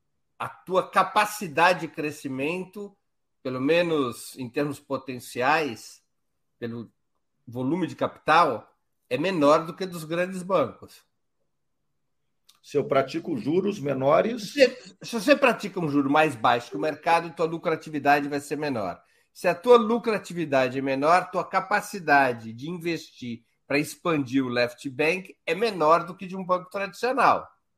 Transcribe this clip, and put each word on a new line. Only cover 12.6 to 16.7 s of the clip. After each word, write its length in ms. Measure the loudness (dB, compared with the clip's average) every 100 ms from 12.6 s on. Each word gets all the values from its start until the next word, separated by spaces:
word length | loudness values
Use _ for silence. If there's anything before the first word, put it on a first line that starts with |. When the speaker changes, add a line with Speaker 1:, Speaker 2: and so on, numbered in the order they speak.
Speaker 2:
Se 160 | -6 -4
eu 60 |
pratico 520 | 2 2 0 -4 -6 -6
juros 420 | -2 0 0 -4
menores 720 | -4 0 4 4 4 -2 -6
Speaker 1:
Se, 160 | 4 4 2 -14 -20
se 180 | -10 -4
você 160 | 2 4
pratica 440 | 4 0 -4 -4
um 80 | -2
juro 200 | 0 2
mais 260 | 4 2
baixo 360 | 2 2 2 -2